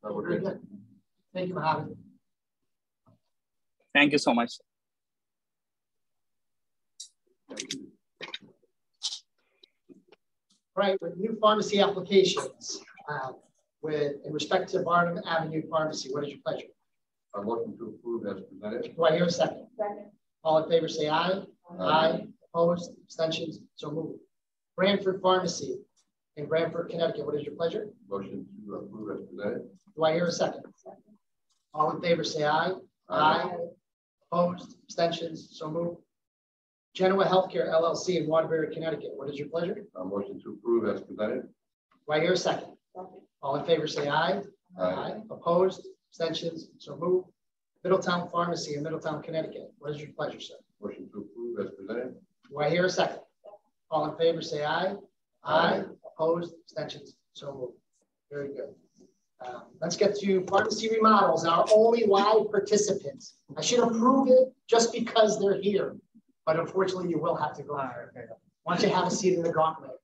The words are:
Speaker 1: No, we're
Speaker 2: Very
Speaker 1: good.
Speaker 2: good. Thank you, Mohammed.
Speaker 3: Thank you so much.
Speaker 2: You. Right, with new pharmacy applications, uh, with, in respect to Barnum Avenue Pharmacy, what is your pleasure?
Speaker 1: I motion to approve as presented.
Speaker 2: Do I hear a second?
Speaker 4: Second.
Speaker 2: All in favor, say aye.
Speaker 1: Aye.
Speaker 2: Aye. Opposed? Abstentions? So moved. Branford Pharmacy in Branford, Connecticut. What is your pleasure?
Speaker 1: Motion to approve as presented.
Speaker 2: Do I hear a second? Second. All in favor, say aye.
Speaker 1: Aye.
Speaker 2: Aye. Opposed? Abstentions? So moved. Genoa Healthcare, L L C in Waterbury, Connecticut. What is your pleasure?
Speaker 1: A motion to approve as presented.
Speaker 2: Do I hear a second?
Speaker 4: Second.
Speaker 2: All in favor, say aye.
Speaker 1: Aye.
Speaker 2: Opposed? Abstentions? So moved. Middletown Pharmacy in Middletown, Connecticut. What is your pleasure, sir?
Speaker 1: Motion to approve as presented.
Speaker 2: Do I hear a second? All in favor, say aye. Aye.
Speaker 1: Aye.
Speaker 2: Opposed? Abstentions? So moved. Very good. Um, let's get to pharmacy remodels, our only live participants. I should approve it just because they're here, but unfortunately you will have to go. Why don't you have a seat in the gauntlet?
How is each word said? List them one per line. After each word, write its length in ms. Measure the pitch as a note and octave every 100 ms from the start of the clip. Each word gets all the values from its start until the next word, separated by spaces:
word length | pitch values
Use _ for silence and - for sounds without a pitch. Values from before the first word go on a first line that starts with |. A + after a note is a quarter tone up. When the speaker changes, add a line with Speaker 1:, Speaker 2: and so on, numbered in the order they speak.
Speaker 1:
No, 100 | G#2
we're 140 | G2+ E3+
Speaker 2:
Very 80 | E3+
Speaker 1:
good. 40 |
Speaker 2:
good. 180 | F#3+ - - - - - _ _ _
Thank 140 | F#3 F3+
you, 60 | D#3+
Mohammed. 420 | D#3 D3+ - - - _ _ _ _ _ _ _ _ _ _ _ _ _ _ _ _ _ _
Speaker 3:
Thank 180 | C#3+ D3
you 60 | C#3+
so 140 | -
much. 180 | A#2+ A#2 - _ _ _ _ _ _ _ _ _ _ _ _ _ _ _ _ _ _ _ _ _ _ _ _ - _ _ _ _ -
Speaker 2:
You. 320 | - - - _ _ _ - - - _ _ _ _ _ - - _ _ _ _ _ _ _ - _ - _ _ _ _ _ -
Right, 260 | G3 F#3+
with 140 | E3+ F3
new 200 | G#3+ A3
pharmacy 380 | G#3+ G#3 F#3+ G3+
applications, 1040 | G3 F#3 F3+ G3 - - - - - - - - -
uh, 220 | D3 C3 B2+ _ _ _ _
with, 320 | D3+ D3+ C#3+ - -
in 80 |
respect 360 | D3+ - F#3 F#3
to 80 | F3+
Barnum 440 | E3 F3 F3 E3+ E3+
Avenue 380 | E3 D#3 D#3 D3+
Pharmacy, 400 | D#3+ D#3 - C3+
what 120 | C#3+ C#3+
is 60 |
your 80 | - D#3+
pleasure? 220 | - - _ _ _ _ _ _
Speaker 1:
I 80 | G#2
motion 360 | G#2 A2+ A2 G2+
to 180 | A2+ G#2
approve 280 | A#2 A#2 G2+
as 160 | F#2+
presented. 520 | - - G#2 A#2+ - -
Speaker 2:
Do 100 | E3
I 80 | E3
hear 100 | F3
a 60 |
second? 360 | D#3+ D#3 - - -
Speaker 4:
Second. 300 | G#3 G#3 - _ _ _
Speaker 2:
All 180 | D#3+ D#3
in 60 | D#3
favor, 180 | E3 D#3+
say 200 | - D3+
aye. 320 | D#3 F3 G3 - _ _ F3+
Speaker 1:
Aye. 0 |
Speaker 2:
Aye. 460 | - D#3 D#3+ - - - _
Opposed? 380 | E3+ E3+ F3 - - _
Abstentions? 560 | - D#3+ D#3+ - - - _
So 160 | D3+
moved. 280 | D3+ - - _ _ _ _ _ -
Branford 460 | F#3+ G3 F#3+ F3+
Pharmacy 560 | F#3 F#3 F3 - - - - _ _ _ _ -
in 100 | C#3+
Branford, 420 | D#3+ E3 E3+ E3+
Connecticut. 360 | E3 E3 - -
What 100 | D3
is 80 | D3
your 100 | -
pleasure? 320 | E3 G#3 - - -
Speaker 1:
Motion 360 | G2 - G2 - - G#2
to 80 | F#2+
approve 420 | - A2 - -
as 80 | -
presented. 360 | F2+ G#2 A#2+ - - _ -
Speaker 2:
Do 80 |
I 100 | D#3+
hear 120 | D#3+ F3
a 60 |
second? 320 | - - - - _
Second. 260 | - - _ _ _ _ _ _ _
All 180 | D3+ D#3
in 100 | D#3
favor, 220 | F3+ E3
say 200 | D3 D#3 D3
aye. 280 | D#3 F3 F#3+ - _ _
Speaker 1:
Aye. 340 | - D3+ E3+
Speaker 2:
Aye. 120 | F3 F3 E3+ - _ _ _ _ _
Opposed? 440 | E3+ F3 F3+ - - _
Abstentions? 640 | - E3+ E3 E3 D#3+ -
So 180 | - D#3
moved. 300 | D#3+ E3+ E3+ _ _ _ _ _ _ _ _ _ -
Genoa 300 | F#3+ F#3+ F#3
Healthcare, 440 | F#3 F3+ F3 -
L 160 | D#3+ E3
L 100 | D3
C 220 | - E3+
in 100 | D3
Waterbury, 460 | D#3+ D3+ D#3+ D3
Connecticut. 380 | D#3+ D#3+ D3 D#3+ C#3
What 140 | C#3
is 80 | C#3+
your 120 | D3
pleasure? 340 | E3 F3 G#3+ - F#2
Speaker 1:
A 60 | F#2
motion 340 | G2 G2 -
to 100 | A2
approve 340 | G#2 A#2 A#2 G#2
as 140 | G2
presented. 420 | - - G#2+ C3
Speaker 2:
Do 720 | - _ _ _ _ _ -
I 80 | D3+
hear 100 | E3+
a 40 | F3+
second? 340 | F3 - - - _ -
Speaker 4:
Second. 140 | - - _ _
Speaker 2:
All 160 | C#3 C#3+
in 80 | -
favor, 200 | E3 D3+
say 220 | D3+ C#3+
aye. 340 | C#3+ D#3+ - - _ _ -
Speaker 1:
Aye. 360 | F#2 F#2 - - -
Speaker 2:
Opposed? 580 | A2 - F3 F#3 F3+ - - _
Abstentions? 580 | - E3 D#3 E3 D#3+ - _
So 180 | - D3
moved. 320 | E3+ F#3 - _ _ _ _ _
Middletown 460 | F3+ F#3 F#3 F3 -
Pharmacy 460 | E3+ E3+ D#3+ - C#3+
in 80 |
Middletown, 380 | D3+ D#3+ D#3+ D3+
Connecticut. 520 | - D#3+ D#3+ - - _
What 140 | D3+
is 60 | D3
your 100 | - -
pleasure, 220 | D3 A2+
sir? 160 | - - _ _
Speaker 1:
Motion 280 | G#3 - -
to 80 | G#2
approve 400 | - - A#2+ G2+ F#2+
as 60 | -
presented. 400 | F#2+ A#2 B2+ - _ _ _
Speaker 2:
Do 100 | C#3+
I 100 | D3+
hear 160 | F3 F#3
a 40 |
second? 300 | - - - - _ - - _ _ _
All 180 | D#3 D3+
in 60 | -
favor, 240 | E3 E3
say 220 | - D3+
aye. 300 | D3 E3 F#3 G3+ - _ _ _
Aye. 360 | - D#3 E3+ G3
Speaker 1:
Aye. 40 | F#3+ - - -
Speaker 2:
Opposed? 380 | D#3+ E3+ E3+ -
Abstentions? 540 | _ - - D3 - - _
So 200 | - C#3+
moved. 200 | C3+ B2 - _ _ _ _ _
Very 160 | C#3+ C#3
good. 200 | - - - _ _ - _ _ _
Um, 200 | B2 B2 - -
let's 160 | E3 -
get 180 | G3+ -
to 260 | G3 F#3+ F3+
pharmacy 420 | G3 A3 G#3+ A3
remodels, 560 | A3 A3 G#3+ F#3 E3 E3
our 200 | E3+ -
only 320 | G#3+ A3+ A#3 G3+
live 440 | G3 G3+ A3 G3
participants. 840 | G3+ G3+ G#3 - - C#3 - - _ _ D3
I 40 |
should 180 | D#3 A#3+
approve 480 | A#3 A3+ A#3+ C4+ C4+
it 240 | B3+ C4 - _
just 260 | A#3 A3+
because 460 | A#3+ A3+ A#3 G#3+ F#3
they're 200 | G3 F#3+
here, 360 | G3 F#3+ - - _ - _ _ -
but 120 | D#3+
unfortunately 500 | D#3+ F#3 F#3 F#3 F3
you 100 | D#3
will 160 | D#3+ D#3+
have 180 | D3+ D3
to 60 |
go. 100 | C#3 D3
Why 1000 | C3 A#2+ A2+ B2 A2+ A2+ _ _ D#3 F3
don't 60 |
you 80 | G3 F#3
have 120 | F3+
a 40 |
seat 220 | - F#3
in 100 | E3+
the 80 | E3
gauntlet? 400 | D#3 D#3+ D#3 C#3 B2+